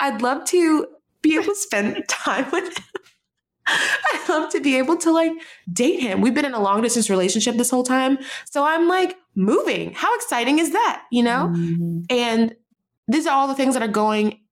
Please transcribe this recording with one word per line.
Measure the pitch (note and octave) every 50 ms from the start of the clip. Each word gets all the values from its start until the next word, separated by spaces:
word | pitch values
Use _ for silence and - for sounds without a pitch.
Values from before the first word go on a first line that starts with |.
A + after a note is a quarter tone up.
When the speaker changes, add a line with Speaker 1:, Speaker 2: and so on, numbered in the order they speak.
Speaker 1:
I'd | C#4 C#4 A3+ G#3
love | B3 B3 C#4 E4 -
to | - F4+ F4+ E4 D#4+ D#4 D4 - - - _ _ _ _ _
be | - D#4 D#4
able | D#4 G4+
to | G4+ G4+
spend | - - - A3+ G3+ G3+ A3 - - -
<laughs> | -
time | - - - D4 G3 C4 C4 C4+
with | E4 F#4 F#4 F4+ E4+
him. | - - _ - - - _ _ _ _ _ _ _ _ _ _ _ - -
I'd | - - - - - - - D5+ F#4+ - - -
love | E4 D#4 F4 -
to | - D#4+
be | C4+ C#4+ C4
able | B3+ C4 C#4+ E4+ E4
to, | - E4
like, | D#4+ E4 E4 E4 E4 - - - - - _ F3+
date | F3 A3 A#3+ D#4 F#4 -
him. | B3+ G#3+ F#3 F#3+
We've | G3+ B3+ A#3
been | D4 C#4+
in | C#4 B3
a | A3
long | G3+ G3 G3 G#3+
distance | A#3 A3+ A#3 A#3+ G#3+ G3+
relationship | G3 F#3 F3+ G3+ G#3+ A3 - B3 A#3
this | A#3+ A#3+ -
whole | C4 B3
time. | B3+ B3+ B3+ C4 C4 C4+ C#4 C4+ - - - - -
So | - - C#4+ C#4+
I'm, | D4+ D#4+ E4 E4+ E4+
like, | F4+ F#4 F#4 F4+ F#4 - _ _ _
moving. | G3 F#3 G#3 D4 A#4 - E4 G#3+ E3+ E3 E3+ F3+
How | - D#4 G4+ A#4+
exciting | A#4 - - C4+ A#3+ A#3 C4 D4 D#4+
is | E4 C#4+
that? | D4+ G#4+ A4+ F4+ - - - _
You | A#3+ A#3+
know? | A#3+ A#3 A#3+ C4 - F3 E3+
Speaker 2:
Mm-hmm. | E3+ E3+ E3+ E3+ E3+ E3+ E3+ E3 E3+ E3+ -
Speaker 1:
And | B3 A#3+ A#3+ A#3 A3+ A3+ A3+ A3+ - - _ _ _ _ _ _ _ _ _ -
these | B3 D#4+ D#4
are | E4 C#4
all | C4+ C#4 C4+
the | C4+
things | C#4 C4+ C4 B3+
that | B3+
are | A3+ G#3+
going | G3+ G#3+ G#3+ G#3+ G#3+ G#3+ G#3+ G#3+ - - _ _